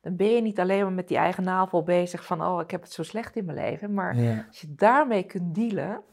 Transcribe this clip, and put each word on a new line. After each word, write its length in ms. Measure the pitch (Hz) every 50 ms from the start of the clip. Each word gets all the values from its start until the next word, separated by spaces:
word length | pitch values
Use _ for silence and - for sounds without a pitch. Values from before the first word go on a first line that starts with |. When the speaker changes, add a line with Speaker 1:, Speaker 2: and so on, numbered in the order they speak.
Speaker 1:
Dan 160 | - - 185
ben 140 | 175 190 214 233
je 80 | 240 226
niet 180 | 220 202 -
alleen 220 | 180 185 196 196 202
maar 100 | 190 185
met 160 | 185 185 -
die 80 | -
eigen 280 | - 160 170 180 - 185
navel 380 | 185 185 185 190 185 - 175 156
bezig 420 | 170 175 175 180 175 175 175 -
van, 180 | - 185 165 160
"Oh, 160 | 175 180 175
ik 100 | 160 -
heb 120 | - 175 -
het 100 | - -
zo 100 | - 165
slecht 340 | - - 214 233 - -
in 80 | 226 202
mijn 120 | 165 147 139
leven." 360 | - - - - 208 208 208
Maar 220 | 196 185 180 -
Speaker 2:
Ja. 280 | 120 120 117 113 110 110 -
Speaker 1:
als 120 | - -
je 140 | - 151 147
daarmee 460 | - 202 214 247 285 311 262 226 196 185
kunt 320 | 185 - 196 175 175 160
dealen, 460 | 196 233 233 202 165 139 170 214 247 403 _